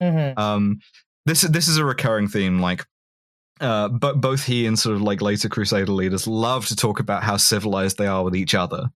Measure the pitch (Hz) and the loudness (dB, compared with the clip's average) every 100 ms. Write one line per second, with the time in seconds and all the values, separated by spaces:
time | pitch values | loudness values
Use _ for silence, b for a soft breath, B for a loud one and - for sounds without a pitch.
0 | 180 160 143 123 104 104 101 104 B B | 0 2 0 0 0 2 2 0 B B
1 | _ _ 147 165 180 165 165 156 143 120 | _ _ -2 0 2 2 2 2 2 0
2 | 131 110 101 104 95 92 90 90 - _ | 0 2 2 0 2 2 0 -2 -8 _
3 | _ _ _ _ _ - 131 107 104 117 | _ _ _ _ _ -6 -2 0 0 0
4 | 143 139 131 135 - 120 113 110 113 101 | 0 0 0 0 0 0 2 0 0 0
5 | 104 101 104 104 110 - 95 104 98 95 | 0 0 -2 -2 -2 -2 0 0 0 0
6 | 95 92 113 110 117 123 104 104 110 101 | 0 -2 -2 -2 0 -2 -2 -2 -2 -2
7 | 104 101 107 101 - 104 107 98 95 - | -2 -2 0 2 2 2 -2 -2 -2 -2
8 | 101 95 92 92 87 98 87 - 127 | -2 0 0 -2 0 0 0 -4 -8